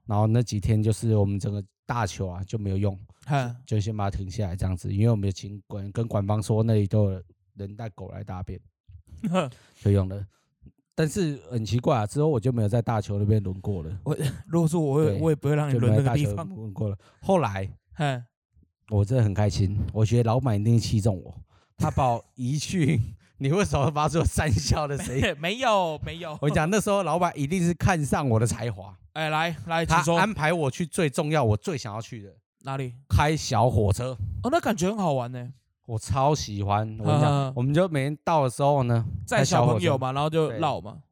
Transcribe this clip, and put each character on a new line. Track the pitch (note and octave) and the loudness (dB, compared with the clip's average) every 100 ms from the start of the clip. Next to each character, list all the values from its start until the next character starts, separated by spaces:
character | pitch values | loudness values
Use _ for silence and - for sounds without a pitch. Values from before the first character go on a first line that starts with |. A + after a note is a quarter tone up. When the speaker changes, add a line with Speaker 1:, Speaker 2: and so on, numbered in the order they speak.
Speaker 1:
然 | - G#2 | -2 2
后 | A2 | 4
那 | A#2 | 4
几 | A#2 G#2 | 2 0
天 | - A2 | 2 2
就 | G#2+ | 2
是 | G#2+ A#2 A2 | 2 2 4
我 | |
们 | G2 G2+ | 4 0
整 | G#2 | -4
个 | G2+ G2 _ - | -6 -8 _ -6
大 | A#2+ G#2 | -4 -4
球 | - F#2+ | -4 -6
啊， | F2+ | -6
就 | F#2+ A2+ | -6 -4
没 | G2+ | -2
有 | F#2+ | 0
用。 | G2+ F#2+ - _ - | 0 -2 -12 _ -2
Speaker 2:
嗯。 | C#3+ A#2+ B2 - | -2 -2 -6 -4
Speaker 1:
就 | G#2+ | -2
先 | G2+ G#2+ | -2 -2
把 | G2+ | -4
它 | G2 | -4
停 | F#2 | -6
下 | F2 G2 | -4 -4
来 | |
这 | F#2 F2+ | -2 -4
样 | F#2 | -4
子， | G2 | -2
因 | G2 A2+ | 0 2
为 | |
我 | A2+ | 2
们 | G2 | 0
有 | |
请 | F#2 G2+ G2+ - | -4 -8 -14 -12
管， | G2+ G2+ | -12 -8
跟 | G2+ A2+ | -6 -4
管 | A2 G2 | -2 0
方 | G#2+ | 0
说 | G2+ A2 | 0 0
那 | A2+ | 2
里 | A2 G2+ | 2 2
都 | G#2+ G2+ | 2 2
有 | F#2 - _ _ | 0 -10 _ _
人 | - G2 | -14 -14
带 | G#2 A2+ | -12 -14
狗 | - F#2 | -14 -14
来 | F#2 | -12
大 | G2+ F#2 | -10 -10
便。 | F#2 F#2 - _ _ - - E2 | -10 -12 -16 _ _ -20 -20 -8
Speaker 2:
<laughs> | - F3+ C#3+ - _ _ | -2 -2 -2 -6 _ _
Speaker 1:
就 | G#2 | 2
用 | G2+ F#2+ | 2 2
了。 | G2 G2+ _ _ _ - _ _ | -4 -12 _ _ _ -20 _ _
但 | - D#3 | -4 -2
是 | G#3 E3 C#3 D#2 | 0 -2 -2 -6
很 | B2 | -6
奇 | G#2+ A#2 | -2 0
怪 | B2+ C3 | 2 2
啊， | G#2+ | 0
之 | C#3+ | 0
后 | D3+ | 2
我 | C3 | 2
就 | B2+ | 0
没 | A#2+ | 0
有 | G#2 | 2
在 | A#2 | 2
大 | A2+ A2+ | 0 -2
球 | - G2+ | -2 0
那 | |
边 | G#2 A2 | 2 2
轮 | G2 F#2+ | 0 -6
过 | G2+ F#2+ | -6 -6
了。 | D#2 F#2+ | -6 -8
Speaker 2:
我， | - D#3 C#3 G2 - | -6 -4 -4 -4 -4
如 | E3 | 0
果 | D#3+ | 2
说 | E3+ | 0
我 | D3+ C#3 | 0 2
会， | D#3 | 2
Speaker 1:
对， | G2 | 2
Speaker 2:
我 | D#3+ | 0
也 | |
不 | D3 C#3+ | 0 0
会 | D3+ | 0
让 | D3 | 0
你 | B2+ | 2
轮 | A#2 G#2+ | 4 4
那 | |
个 | C3+ | 4
地 | C3 C#3+ | 2 0
方。 | G#2 | -4
Speaker 1:
就 | |
没 | |
有 | |
在 | |
大 | - | -8
球 | F#3+ | -10
轮 | A2 | -10
过 | F#2+ G#2+ | -6 -6
了。 | G2+ _ _ | -6 _ _
后 | - F#3+ | 0 2
来， | B2 G2 G2 - _ - | 2 -2 -6 -10 _ -4
Speaker 2:
嗯。 | D3 B2+ A#2+ _ _ _ _ _ - | -2 -2 -8 _ _ _ _ _ -4
Speaker 1:
我 | G#2 | 0
真 | G2+ B2+ | 2 2
的 | |
很 | G#2+ | 2
开 | F#2+ G#2 | 2 0
心， | - F#2+ G2+ - | 2 0 0 -2
我 | G#2+ | 0
觉 | A2 A#2 | 2 4
得 | |
老 | A2+ A#2+ | 2 2
板 | C3 G#2 | 0 0
一 | |
定 | G#2 A#2 | 4 2
器 | - A2+ | 2 0
重 | G#2 F#2 | 2 -2
我， | A1 - - _ _ - | -6 -16 -20 _ _ -4
他 | D#3 | -2
把 | D3 C3 | 2 2
我 | A#2 - - | 0 -4 -6
移 | B2 D3 | -4 -4
去， | - F#3 C#3+ - - - | -2 0 2 2 0 -6
<laughs> | _ - | _ -6
你 | C3+ | 0
为 | E3+ | 2
什 | F3+ D3 | 2 2
么 | C#3+ | 2
发 | D3 D3+ | 2 0
出 | D#3+ | 2
三 | D3+ - D#3 | 0 0 0
笑 | G#2 D3 - D3+ | 2 2 0 -2
的 | C#3+ | -4
声 | - B2+ | -4 0
音？ | G3+ | 0
Speaker 2:
<laughs> | D3 | -2
没 | E3 A3+ | -4 -2
有， | C4 G#3 E3+ D3+ D#3 | 2 2 2 -4 -8
没 | E3 | -10
有。 | E3+ | -10
Speaker 1:
我 | D3 D3 | -4 0
跟 | |
你 | |
讲， | D3+ D#3+ | 2 2
那 | G#3 | 2
时 | G#3 | 2
候 | G3+ | 0
老 | E3+ E3 | 0 0
板 | F3 | 0
一 | - C#3 | -2 -2
定 | F#3+ E3+ | 0 0
是 | |
看 | F3 - F3 | 2 2 2
上 | C#3+ G3+ C#3+ | 0 0 2
我 | A2 | 2
的 | A2+ | 2
才 | - A#2 | 0 -6
华。 | F#2+ G2 F#2 - | -8 -12 -20 -12
Speaker 2:
哎， | - D#3 | -6 -2
来， | D#3 E3 D#3 - | 0 -2 -4 -4
来， | E3 | -2
请 | E3 E3 | 2 2
说。 | E3 E3+ | 4 4
Speaker 1:
他 | |
安 | G3+ | 2
排 | F#3+ D#3 | 2 0
我 | F3 C#3+ | 2 0
去 | - E3+ | -2 -4
最 | - D#3+ | -2 -2
重 | C3 D3+ | 0 0
要， | D#3 | 2
我 | A#2 G#2 | 2 2
最 | - D3 | -2 -6
想 | A2+ | -6
要 | G#2 | -10
去 | A2+ A#2+ | -12 -14
的。 | G2 - _ _ | -18 -20 _ _
Speaker 2:
哪 | C3+ C3+ | -10 -8
里？ | B2+ A#2+ - | -8 -10 0
Speaker 1:
开 | - D3 D#3 | 4 4 2
小 | - A2+ A#2+ | 0 2 4
火 | A2 G2+ | 4 2
车。 | F#2+ B2 B2 - - | 0 -4 -6 -8 -6
Speaker 2:
哦， | A#3 | 0
那 | E4 | 0
感 | D4 G#3 | 0 0
觉 | F3+ | -2
很 | A3 | 0
好 | F3+ | 0
玩 | C#3 A#2+ | 0 -2
呢。 | B2+ B2 - _ _ - | -8 -12 -16 _ _ -8
Speaker 1:
我 | A2+ | -6
超 | - C#3 C3+ | -2 2 2
喜 | D#3 - G2+ | 2 -2 -4
欢， | G2+ G2+ A2 A2 | 0 0 0 -2
我 | |
跟 | A2 D3 | 2 4
你 | |
讲， | D3 | 4
Speaker 2:
嗯。 | C#3+ C3+ C3 | 2 0 0
Speaker 1:
我 | |
们 | B2+ | 2
就 | D#3 F#3 | 2 2
每 | D3+ | 0
天 | C3+ D3+ | -2 -4
到 | - F3 | 0 2
的 | C3 | 2
时 | - | 2
候 | C#3 C#3+ | 2 4
呢， | A#2+ A#2 A2+ - - | 4 2 0 -6 -2
Speaker 2:
载 | - | 0
小 | C3+ - - | 2 4 4
朋 | - | 4
友 | E3+ C3+ | 2 0
嘛， | C3 | -2
Speaker 1:
开 | |
小 | |
火 | |
车。 | |
Speaker 2:
然 | C3+ | -2
后 | D3+ | 0
就 | D#3+ D#3 A#2 | 0 0 0
绕 | D#3 A2 | -2 -2
嘛。 | G2 | -8
Speaker 1:
对。 | D3+ - | -16 -20